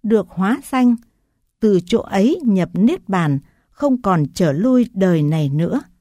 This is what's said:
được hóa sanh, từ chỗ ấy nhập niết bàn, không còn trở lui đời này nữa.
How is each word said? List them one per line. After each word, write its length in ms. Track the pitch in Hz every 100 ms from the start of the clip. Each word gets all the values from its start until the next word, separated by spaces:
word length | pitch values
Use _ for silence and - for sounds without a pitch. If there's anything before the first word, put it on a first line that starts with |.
được 260 | 214 220 180
hóa 320 | - 190 285
sanh, 320 | - 262 247 233 _ _ _ _ _ _
từ 200 | 220 185 175
chỗ 140 | 233
ấy 400 | - 196 220 359
nhập 280 | 254 185 175
niết 360 | 175 220 370 -
bàn, 300 | 185 160 139 _ _ _
không 320 | _ 294 247
còn 220 | 202 175 143
trở 180 | - 170
lui 340 | 139 247 254 233
đời 280 | 190 190 165
này 260 | 147 160 143
nữa. 340 | 147 170 233 - _